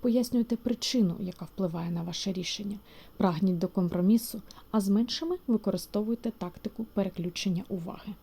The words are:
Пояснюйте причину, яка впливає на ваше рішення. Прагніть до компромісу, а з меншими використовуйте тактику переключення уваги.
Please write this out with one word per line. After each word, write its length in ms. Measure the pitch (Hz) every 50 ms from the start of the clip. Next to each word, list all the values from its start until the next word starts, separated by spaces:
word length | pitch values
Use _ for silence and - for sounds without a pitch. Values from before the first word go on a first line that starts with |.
Пояснюйте 560 | - 247 226 254 240 - - 240 233 233 240
причину, 600 | 226 - 240 240 - - - - 254 220 180 170 -
яка 240 | 202 180 - - -
впливає 460 | - - - 196 175 160 175 170 170
на 120 | 170 170 165
ваше 300 | 170 170 - - 196 185
рішення. 460 | 185 175 - - - 208 202 208 208 - - - - - - -
Прагніть 420 | - 226 190 170 156 190 190 180 170
до 100 | 175 180
компромісу, 760 | - - 180 175 170 175 180 190 220 233 226 - - 220 - - - - - -
а 100 | - 220
з 80 | 196 196
меншими 480 | 196 208 233 240 - - 330 330 359 359 -
використовуйте 840 | - 233 214 - 202 185 180 - - - 208 214 214 233 233 - 233
тактику 560 | 220 - - 180 - - - 226 - - 226 - -
переключення 720 | - 196 190 180 - 170 180 175 - - 202 180 165 - -
уваги. 460 | - 185 165 180 - - - - 208 -